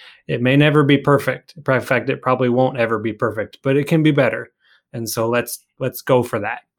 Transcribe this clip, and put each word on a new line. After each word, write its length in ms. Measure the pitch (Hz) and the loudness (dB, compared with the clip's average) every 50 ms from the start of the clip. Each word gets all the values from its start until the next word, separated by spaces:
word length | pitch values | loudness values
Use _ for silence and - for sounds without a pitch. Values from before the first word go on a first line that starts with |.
| - - - _ _ | -20 -20 -20 _ _
It 140 | - 139 120 | -6 -4 -2
may 160 | 123 127 135 | 2 2 4
never 260 | 143 147 151 147 151 147 | 6 4 4 4 4 4
be 140 | 135 143 | 4 2
perfect. 560 | 139 143 143 143 135 - 131 131 - _ - _ | 2 4 2 2 2 2 -2 -6 -6 _ -20 _
In 260 | - - - 131 120 | -8 -2 -2 -2 -2
fact, 280 | - - 131 120 123 131 | 0 0 -2 -2 0 -4
it 120 | 135 135 | -6 -4
probably 280 | - 135 131 123 131 123 | -2 -2 0 0 0 0
won't 280 | 120 123 127 131 135 | 2 2 0 0 0
ever 220 | 127 117 113 113 104 | -2 -2 -2 -2 -4
be 140 | 107 113 101 | -4 -6 -6
perfect, 460 | - 127 113 104 110 101 - - _ _ | -4 -4 -4 -4 -6 -10 -10 -12 _ _
but 140 | 135 135 | 0 0
it 100 | 143 143 | 0 0
can 160 | - 170 160 156 | 0 0 2 2
be 80 | 156 | 2
better. 400 | 147 143 131 113 - 120 120 - _ _ _ _ _ _ _ _ - | 2 2 0 0 -2 -4 -10 -14 _ _ _ _ _ _ _ _ -12
And 160 | 120 113 110 | -10 -10 -8
so 180 | - 120 113 | -4 -4 -2
let's, 360 | 113 120 120 117 - - - _ _ _ _ | -2 -2 -2 -4 -4 -12 -16 _ _ _ _
let's 220 | 139 127 - - | -8 -8 -8 -8
go 220 | - - 135 123 110 | 0 2 2 2 2
for 160 | - - 113 | 0 -4 -6
that. 220 | 104 107 120 - _ _ _ | -6 -6 -8 -10 _ _ _